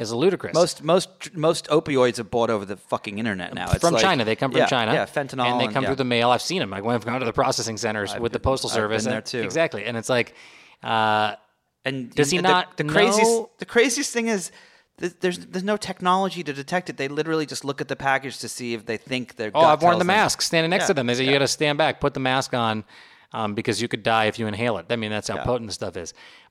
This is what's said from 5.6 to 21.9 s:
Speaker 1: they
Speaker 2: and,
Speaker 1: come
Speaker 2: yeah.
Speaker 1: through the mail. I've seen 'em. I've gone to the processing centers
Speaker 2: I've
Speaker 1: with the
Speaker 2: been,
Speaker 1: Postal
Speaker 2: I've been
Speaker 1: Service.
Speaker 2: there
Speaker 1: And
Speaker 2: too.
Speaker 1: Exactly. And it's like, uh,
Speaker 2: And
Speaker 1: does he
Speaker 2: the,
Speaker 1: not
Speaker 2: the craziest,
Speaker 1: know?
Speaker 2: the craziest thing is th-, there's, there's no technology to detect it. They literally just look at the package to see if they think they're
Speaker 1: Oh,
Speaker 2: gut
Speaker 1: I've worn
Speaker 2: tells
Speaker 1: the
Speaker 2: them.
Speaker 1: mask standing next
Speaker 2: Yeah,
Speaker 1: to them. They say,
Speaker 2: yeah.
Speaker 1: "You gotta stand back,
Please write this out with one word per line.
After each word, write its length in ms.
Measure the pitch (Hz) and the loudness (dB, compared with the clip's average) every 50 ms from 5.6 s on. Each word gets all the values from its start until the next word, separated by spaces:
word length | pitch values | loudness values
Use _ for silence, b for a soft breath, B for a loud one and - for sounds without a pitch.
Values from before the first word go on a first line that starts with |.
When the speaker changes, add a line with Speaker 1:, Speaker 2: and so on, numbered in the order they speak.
Speaker 1:
they 40 | 127 | 0
Speaker 2:
and, 80 | 117 104 | 0 0
Speaker 1:
come 100 | 139 135 | -2 -2
Speaker 2:
yeah. 60 | - | 0
Speaker 1:
through 60 | 135 | 0
the 80 | 131 131 | -2 0
mail. 260 | 123 120 117 120 123 | 0 2 4 4 4
I've 120 | 120 117 | 4 2
seen 200 | - - 170 190 | 0 -2 -4 -4
'em. 120 | 135 98 95 | -4 -4 -6
I've 100 | 98 101 | -6 -2
gone 380 | 117 120 113 107 117 123 131 | -2 -2 -2 -2 -4 -4 -4
to 40 | 127 | -4
the 60 | 117 | -2
processing 460 | 107 143 127 131 131 - 110 113 113 101 | 0 0 0 0 0 -2 -4 -6 -6 -4
centers 340 | 117 110 107 107 101 98 | -4 -4 -2 -2 -4 -4
Speaker 2:
I've 100 | 101 110 | -4 -4
Speaker 1:
with 120 | 117 117 113 | -4 -4 -4
the 60 | 120 | -2
Speaker 2:
been, 40 | - | 0
Speaker 1:
Postal 260 | 135 135 127 - 113 | 0 0 0 -2 -2
Speaker 2:
I've 40 | 120 | -2
been 80 | 113 | 0
Speaker 1:
Service. 240 | 107 104 110 110 110 | 0 0 0 0 0
Speaker 2:
there 100 | 127 113 | -2 -2
Speaker 1:
And 100 | 110 - | -4 -4
Speaker 2:
too. 140 | - - 120 110 | -6 -6 -4 -4
Speaker 1:
Exactly. 420 | 95 131 160 165 - - 101 104 | -2 0 0 0 0 -2 -4 -6
And 100 | 113 117 | -6 -6
it's 140 | 113 107 - | -4 -2 0
like, 240 | 127 120 113 - - B B B B B B B B B - | 0 0 0 -2 -6 B B B B B B B B B -4
uh, 520 | 120 117 110 110 107 107 107 107 104 104 - _ _ _ _ _ _ _ _ - | -2 0 2 2 4 4 2 2 0 -2 -6 _ _ _ _ _ _ _ _ -8
Speaker 2:
And 280 | 135 135 131 123 113 - | -6 -6 -6 -8 -4 0
Speaker 1:
does 180 | 147 147 143 | 0 2 2
he 60 | 180 180 | 2 2
Speaker 2:
the, 60 | 175 | 4
Speaker 1:
not 340 | 185 185 180 175 - - - | 4 4 4 2 0 -4 -4
Speaker 2:
the 60 | 151 | -2
craziest, 480 | 151 151 202 208 - 202 220 226 233 | 0 2 4 4 4 4 4 4 4
Speaker 1:
know? 180 | 233 226 214 - _ - | 4 2 -2 -6 _ -14
Speaker 2:
the 60 | 190 | -10
craziest 460 | - - 233 240 277 - 294 285 - | 0 2 4 4 4 2 -2 -4 -4
thing 160 | - 233 226 226 | -4 -4 -2 -2
is 240 | 220 190 165 - B B B B B B B B B - | -2 -2 -4 -8 B B B B B B B B B -8
th-, 160 | - 180 175 _ | -8 -8 -4 _
there's, 200 | - 185 175 175 | -2 -2 -2 -4
there's 240 | 175 - 160 185 180 | -8 -10 -8 -6 -2
no 140 | 208 214 202 | -2 -2 -2
technology 640 | - - 185 - 180 180 185 190 196 190 160 175 160 | -4 -6 -8 -2 2 2 4 4 2 0 -2 -4 -6
to 80 | 147 | -6
detect 380 | 135 139 135 - 180 180 180 - | -6 -8 -6 -4 -4 -4 -2 -4
it. 80 | 139 - | -6 -6
They 100 | 135 139 | -6 -4
literally 380 | 143 151 151 160 160 160 151 | -2 -2 -2 0 0 -2 -2
just 200 | - 123 - - | -2 -6 -6 -6
look 160 | 139 139 - | -6 -6 -6
at 60 | 143 - | -6 -6
the 80 | 135 | -6
package 440 | - 139 139 135 135 135 131 - - | -2 0 2 2 2 0 -4 -10 -10
to 100 | - 113 | -10 -10
see 240 | - - 127 117 117 | -10 -8 -6 -6 -6
if 120 | 110 - | -4 -4
they 120 | - 110 101 | -6 -6 -6
think 380 | - - 127 127 120 - - | -6 -6 -6 -6 -6 -6 -8
they're 160 | - 110 107 - | -8 -6 -2 2
Speaker 1:
Oh, 80 | 151 | 4
Speaker 2:
gut 80 | 165 156 | 6 6
Speaker 1:
I've 120 | 156 147 | 6 6
worn 120 | 165 175 175 | 6 4 4
Speaker 2:
tells 60 | 175 | 4
Speaker 1:
the 60 | 180 | 4
Speaker 2:
them. 20 | 180 | 2
Speaker 1:
mask 340 | 196 220 196 147 - - | 4 4 2 2 0 -2
standing 280 | - - 170 165 160 165 | -2 0 2 2 2 2
next 140 | 180 196 165 | 2 2 2
Speaker 2:
Yeah, 40 | 196 | 2
Speaker 1:
to 60 | 185 | 2
them. 120 | 139 123 120 | 2 0 0
They 80 | 120 | 0
say, 80 | 123 131 | 2 2
Speaker 2:
yeah. 80 | 131 | 2
Speaker 1:
"You 40 | 139 | 4
gotta 120 | 139 139 - | 4 2 2
stand 300 | - - 156 147 147 147 | 0 0 0 2 2 4
back, 220 | 160 143 | 2 2